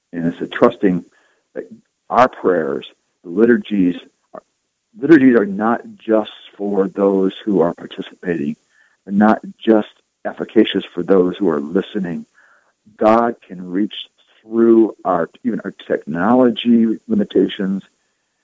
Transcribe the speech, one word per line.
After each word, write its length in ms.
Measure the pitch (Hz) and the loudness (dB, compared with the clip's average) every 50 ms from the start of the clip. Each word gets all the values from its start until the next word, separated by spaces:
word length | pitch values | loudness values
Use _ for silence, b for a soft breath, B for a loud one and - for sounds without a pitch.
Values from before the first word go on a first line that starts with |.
| _ _ | _ _
And 140 | - 127 123 | -10 -4 -4
it's 140 | 127 131 - | -4 -4 -6
a 80 | - - | -10 -10
trusting 560 | - - 139 117 - - - 95 90 87 - _ _ _ _ _ _ _ _ _ _ | 0 2 2 2 2 2 0 0 0 -2 -6 _ _ _ _ _ _ _ _ _ _
that 140 | - - - 110 117 _ _ _ _ _ _ | -16 -16 -16 -20 -20 _ _ _ _ _ _
our 180 | - 113 127 131 | 2 2 2 2
prayers, 580 | - - - 98 90 85 78 67 71 67 - - _ _ _ _ _ _ | 0 -4 -2 -2 0 0 -2 -4 -6 -8 -10 -14 _ _ _ _ _ _
the 80 | _ 90 | _ -8
liturgies, 640 | 85 98 113 120 123 107 101 - 107 101 90 87 87 85 - _ _ _ _ _ _ | 0 2 4 4 4 0 0 -4 -2 0 0 0 -2 -4 -14 _ _ _ _ _ _
are, 80 | - _ _ _ _ _ _ _ _ _ _ _ 107 | -20 _ _ _ _ _ _ _ _ _ _ _ -8
liturgies 380 | 123 143 165 147 131 131 120 | 4 6 6 6 8 6 4
are 100 | 113 101 | 4 2
not 360 | 101 95 98 107 113 117 - - 113 107 | 0 -4 -4 -2 -2 -2 -4 -6 -14 -20
just 380 | 101 - 110 110 107 107 - - - - - _ | _ -2 0 0 0 0 -4 -14 -20 -20 -20 _
for 320 | - 101 101 101 98 98 95 | -10 -6 -4 -2 -2 -2 -2
those 480 | 87 104 101 98 98 95 95 95 - - | -2 0 0 2 2 2 0 -2 -4 -4
who 220 | - 110 101 85 | -4 -2 0 2
are 120 | 80 87 | 2 0
participating, 840 | 90 - - - - 95 92 - - _ - 92 85 80 71 73 78 - _ _ _ _ _ _ _ _ _ | -2 -8 -14 -16 -14 -14 -16 -16 -16 _ -8 -6 -6 -4 -4 -6 -8 -10 _ _ _ _ _ _ _ _ _
they're 100 | 95 101 | -6 0
not 260 | 101 104 110 107 - - - - _ | 2 4 2 2 0 -2 -16 -18 _
just 300 | - 113 113 107 104 - _ _ _ _ _ _ _ | 0 0 2 2 0 -4 _ _ _ _ _ _ _
efficacious 600 | 80 - - 80 - - 113 107 - - 98 - | -14 -10 -10 -12 -2 2 2 2 2 -2 -6 -8
for 200 | - _ 90 87 | -6 _ -10 -2
those 320 | - 95 95 90 92 85 | 0 2 2 2 0 -2
who 120 | - 101 87 | -2 -2 -2
are 120 | 78 73 | -2 -2
listening. 680 | 71 76 87 98 92 - - - 190 - 82 76 - _ _ _ _ _ _ _ _ _ _ _ _ 113 _ | -6 -4 -4 -4 -4 -4 -8 -8 -8 -6 -8 -10 -12 _ _ _ _ _ _ _ _ _ _ _ _ _ _
God 440 | _ 113 110 113 117 117 120 113 _ | _ 2 2 2 2 0 -2 -4 _
can 300 | - _ 92 90 92 90 | -18 _ -18 -16 -12 -6
reach 380 | 87 98 107 101 - - - _ _ _ _ _ _ _ | -4 -4 -4 -4 -6 -14 -18 _ _ _ _ _ _ _
through 540 | _ 110 110 113 117 117 113 113 110 101 - _ - | _ -6 0 2 4 6 6 6 4 2 -2 _ -4
our, 260 | 92 90 85 82 - _ - - | -2 -2 -2 -4 -6 _ -10 -8
even 160 | 120 104 - | -8 -8 -6
our 100 | - 98 | -10 -12
technology 1300 | - - - - - - - - - 85 92 107 120 127 127 120 110 - - 120 120 117 113 113 113 - _ | -12 -12 -6 -6 -6 -6 -6 -8 -6 -2 0 2 2 4 2 2 0 -2 0 2 2 2 2 0 -2 -6 _
limitations, 800 | - 110 101 104 - - 98 92 95 - - 98 95 98 95 - _ _ _ _ _ _ _ _ _ _ _ | -4 -2 -2 -2 0 0 0 0 0 -2 -6 -6 -6 -6 -6 -8 _ _ _ _ _ _ _ _ _ _ _